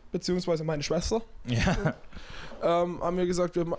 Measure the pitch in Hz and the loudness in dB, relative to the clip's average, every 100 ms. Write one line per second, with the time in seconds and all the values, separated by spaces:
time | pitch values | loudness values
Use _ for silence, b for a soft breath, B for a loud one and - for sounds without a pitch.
0 | - 180 - 180 175 160 160 151 147 160 | -8 -6 0 0 2 0 0 -2 0 0
1 | - 226 - - 120 117 190 175 196 - | 2 -2 -2 -10 -2 2 4 2 2 -2
2 | - B B B B B 160 170 175 175 | -10 B B B B B 2 4 2 0
3 | 170 180 180 180 175 175 170 | -2 2 2 2 2 0 0